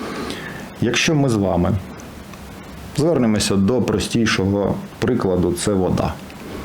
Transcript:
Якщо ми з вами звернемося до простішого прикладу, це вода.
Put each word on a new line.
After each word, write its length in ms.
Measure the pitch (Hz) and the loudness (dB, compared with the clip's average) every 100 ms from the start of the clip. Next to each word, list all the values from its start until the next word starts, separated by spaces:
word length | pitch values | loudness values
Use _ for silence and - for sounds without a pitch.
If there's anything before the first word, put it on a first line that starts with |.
| - - - - - - - - | -8 -8 -8 -8 -10 -12 -10 -2
Якщо 340 | 110 - - | 0 2 2
ми 140 | 156 139 | 2 4
з 60 | |
вами 360 | 107 95 90 90 98 - - - - - - - - - - - - | 2 2 2 2 0 -4 -14 -16 -16 -16 -16 -16 -16 -16 -16 -8 0
звернемося 600 | 156 143 117 104 - 101 | 2 4 4 2 2 4
до 260 | 95 127 | 4 4
простішого 920 | 104 104 - 120 110 - 95 101 98 - - - | 2 0 2 2 2 2 2 2 0 -2 -6 -2
прикладу, 540 | - 127 98 90 87 | 0 2 2 2 2
це 200 | 87 - | 0 0
вода. 400 | 95 87 82 76 - - - - - | 2 2 2 0 -4 -12 -14 -12 -10